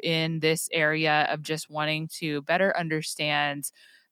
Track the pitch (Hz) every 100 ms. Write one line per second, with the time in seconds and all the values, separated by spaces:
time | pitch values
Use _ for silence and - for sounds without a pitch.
0 | 170 165 160 160 160 160 - 165 151 156
1 | 156 151 147 156 151 156 - 151 151 156
2 | 160 - 160 147 139 170 196 - 165 156
3 | - - 151 147 147 143 - - - -
4 | _